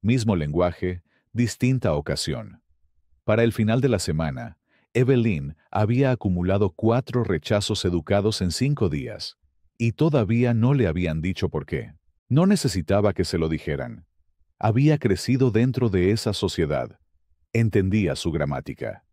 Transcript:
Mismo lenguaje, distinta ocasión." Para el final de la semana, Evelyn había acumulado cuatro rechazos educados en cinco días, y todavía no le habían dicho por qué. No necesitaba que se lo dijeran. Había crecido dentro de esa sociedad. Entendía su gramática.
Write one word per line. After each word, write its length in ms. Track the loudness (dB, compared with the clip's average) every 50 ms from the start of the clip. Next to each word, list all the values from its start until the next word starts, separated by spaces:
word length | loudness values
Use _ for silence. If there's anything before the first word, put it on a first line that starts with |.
Mismo 360 | 2 2 0 2 2 0 0 0
lenguaje, 640 | 0 -2 0 0 0 0 0 -2 -6 -6 -6 -6 _ _ _ _ _ _ _
distinta 600 | -2 -2 -2 -2 -2 0 0 0 0 0 0 0
ocasión." 680 | 0 -2 -4 -4 -4 -4 -6 -6 -6 -8 -14 -20 -20 _ _ _ _ _ _ _ _ _ _ _ _ _
Para 200 | 0 2 4 4
el 80 | 2
final 300 | 2 0 0 0 2 2
de 80 | 2 0
la 100 | 0 0
semana, 600 | -2 -2 -2 -2 -2 -4 -4 -8 -12 -14 -16 _ _ _ _ _ _ _ _
Evelyn 640 | 0 2 4 4 2 4 2 0 -2 -4 -8 -12 _ _ _
había 400 | -2 0 0 2 2 2 2 2
acumulado 580 | 0 0 0 -2 0 0 0 0 0 2 0 0
cuatro 540 | -2 0 0 2 2 2 -2 -2 -4 -4 -2
rechazos 600 | 0 -2 -4 0 0 0 0 0 -2 -4 -2 -2
educados 580 | 0 -2 -2 -2 0 0 2 2 0 0 0
en 100 | -2 -4
cinco 380 | -2 -2 -2 -2 0 0 0 -2
días, 500 | -2 -2 -6 -8 -12 -12 -14 -14 -16 _ _ _ _ _ _ _ _ _
y 160 | -2 -2 0
todavía 600 | 2 0 2 2 2 2 2 2 2 2 2 2
no 220 | 2 2 2 4
le 100 | 4 2
habían 360 | 2 0 0 -2 -2 -2 -2
dicho 280 | -2 -4 -4 -2 -4 -4
por 160 | -4 -4 -6
qué. 300 | -4 -8 -8 -8 -10 -16 _ _ _ _ _ _ _
No 160 | 2 4 4
necesitaba 680 | 4 2 2 0 -2 -2 -2 -2 0 0 2 2 0 0
que 120 | 0 -4
se 140 | -2 -2 -2
lo 100 | -2 -2
dijeran. 560 | -2 -4 -4 -6 -6 -6 -6 -10 -12 -18 -20 _ _ _ _ _ _ _ _ _ _ _
Había 380 | -2 0 2 4 4 4 2 2
crecido 540 | 2 0 0 0 0 -2 2 2 2 2
dentro 380 | 4 2 2 2 0 0 0 0
de 220 | 2 2 2 4
esa 200 | 2 2 0 -4
sociedad. 680 | -4 -2 -2 -4 0 0 -2 0 0 -4 -4 -6 -10 _ _ _ _ _ _ _ _ _ _ _
Entendía 640 | _ 0 0 2 2 2 2 2 2 2 2 0 -2
su 160 | -2 -4 -4
gramática. 720 | -2 -2 -2 -2 -4 -6 -8 -10 -12 -10 -10 -10 -10 -12 _ _